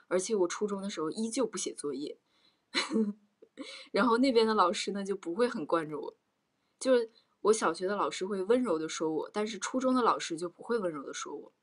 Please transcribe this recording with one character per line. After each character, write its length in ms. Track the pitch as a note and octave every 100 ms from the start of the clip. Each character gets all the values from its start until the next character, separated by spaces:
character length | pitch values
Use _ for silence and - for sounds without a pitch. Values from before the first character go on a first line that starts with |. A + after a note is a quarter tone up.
| _
而 140 | F#3
且 160 | F#3 G#3+
我 100 | F3
初 200 | - G#3
中 160 | G3
的 80 | G3
时 100 | F3
候 100 | D#3
依 200 | G#3+ A3+
旧 160 | C4+ A#3
不 100 | F#3
写 160 | -
作 220 | - D3
业， 240 | C3+ D3 - _ _ _ _ _
<laughs> 460 | - - A3+ G#3 - _ _ - - - - -
然 160 | F#3+ B3
后 120 | A3+
那 120 | C4+
边 160 | A#3 A3
的 60 |
老 180 | G#3+ F3
师 220 | - G#3+
呢， 100 | G3
就 140 | G3 F#3+
不 180 | E3+
会 140 | F3+ A#3+
很 180 | A#3 D3
惯 220 | E3 D#3
着 100 | D3
我， 160 | - - _ _ _ _ _ _
就 160 | C4
是 160 | B3 A3+ _ _ _
我 120 | G3
小 200 | A3 F#3
学 140 | E3 F#3
的 100 | G3+
老 140 | D3+
师 160 | - F#3+
会 160 | G3
温 200 | F#3+ B3+
柔 160 | A#3+ D#3+
地 80 | D#3+
说 240 | - D#3+
我， 200 | D#3 -
但 140 | G#3 G#3+
是 120 | G3
初 220 | - B3+
中 140 | C4
的 80 | B3+
老 160 | G#3 B2
师 180 | - D#3+
就 100 | F3
不 160 | -
会 160 | - A#3
温 140 | F3+
柔 100 | D3
地 120 | -
说 200 | - -
我 180 | C#3+ - _